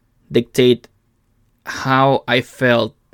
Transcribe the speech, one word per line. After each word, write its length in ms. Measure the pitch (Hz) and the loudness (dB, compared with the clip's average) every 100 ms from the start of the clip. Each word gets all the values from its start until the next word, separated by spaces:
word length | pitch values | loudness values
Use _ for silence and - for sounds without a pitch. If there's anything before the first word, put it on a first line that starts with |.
| _ _ _ | _ _ _
dictate 560 | 123 120 - 123 120 - _ _ _ _ _ _ _ - | -4 -2 0 2 2 -4 _ _ _ _ _ _ _ -16
how 580 | - 131 131 135 135 - | -10 -2 0 2 0 -2
I 140 | 123 | -4
felt 560 | 127 - 127 120 113 - _ | -4 -4 0 0 -2 -8 _